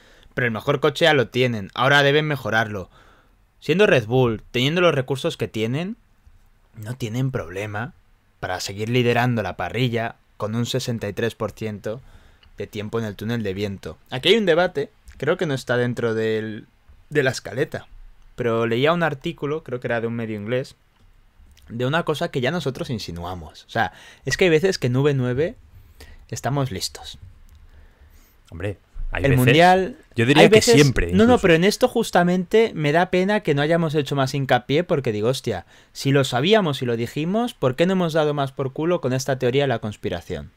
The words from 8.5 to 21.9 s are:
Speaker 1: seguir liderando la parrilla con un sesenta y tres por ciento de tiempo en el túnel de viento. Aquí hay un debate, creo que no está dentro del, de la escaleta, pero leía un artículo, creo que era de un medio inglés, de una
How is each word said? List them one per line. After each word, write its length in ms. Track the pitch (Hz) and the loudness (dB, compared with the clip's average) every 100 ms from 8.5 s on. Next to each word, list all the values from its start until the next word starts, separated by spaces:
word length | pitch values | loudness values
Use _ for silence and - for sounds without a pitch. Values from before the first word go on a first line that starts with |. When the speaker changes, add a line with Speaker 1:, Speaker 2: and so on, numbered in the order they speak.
| 90 | -6
Speaker 1:
seguir 300 | - 98 110 | -6 -6 -2
liderando 520 | 123 120 117 123 117 | 2 2 2 0 0
la 160 | 95 - | -4 -6
parrilla 580 | 90 104 127 113 113 - _ - | -6 -2 -2 -2 -6 -10 _ -8
con 160 | 107 113 | -6 -4
un 120 | 117 | -4
sesenta 400 | 131 127 113 104 | -4 -6 -6 -6
y 40 | |
tres 200 | 95 113 | -4 -4
por 180 | - 107 | -4 -8
ciento 480 | - 110 101 107 120 - - - _ - - | -8 -10 -8 -10 -10 -14 -20 -20 _ -20 -14
de 100 | 101 | -12
tiempo 320 | 104 104 117 | -10 -6 -6
en 60 | 110 | -6
el 100 | 95 | -6
túnel 260 | 104 120 | -6 -4
de 140 | 104 95 | -4 -4
viento. 420 | 104 95 85 78 - | -4 -6 -12 -14 -10
Aquí 180 | 127 160 | -2 2
hay 80 | 226 | 4
un 80 | 190 | 4
debate, 460 | 156 180 - - _ - - | 2 2 -2 -8 _ -20 -8
creo 200 | 135 185 | -4 -2
que 100 | 170 | -2
no 80 | 135 | -4
está 200 | - 123 | -2 -2
dentro 360 | 123 117 117 | 0 -2 -2
del, 540 | 110 110 110 110 107 - _ _ - - | -2 -2 -2 -4 -10 -16 _ _ -20 -6
de 140 | 147 | -2
la 80 | 139 | 0
escaleta, 560 | - - 110 - - - - - - - - | -2 -8 -6 -6 -6 -14 -20 -20 -20 -16 -6
pero 320 | 120 113 117 | -2 0 0
leía 260 | 117 143 | 2 2
un 80 | 175 | 2
artículo, 640 | 160 139 175 - 143 156 | 0 -2 -8 -8 -6 -6
creo 160 | - 123 | -6 -8
que 80 | 127 | -4
era 140 | 117 | -4
de 60 | 113 | -4
un 60 | 117 | -6
medio 200 | 113 107 | -6 -8
inglés, 400 | 104 123 139 - _ _ _ _ _ _ - - - | -4 -4 -6 -14 _ _ _ _ _ _ -20 -20 -14
de 200 | 113 | -4
una 160 | 123 | -2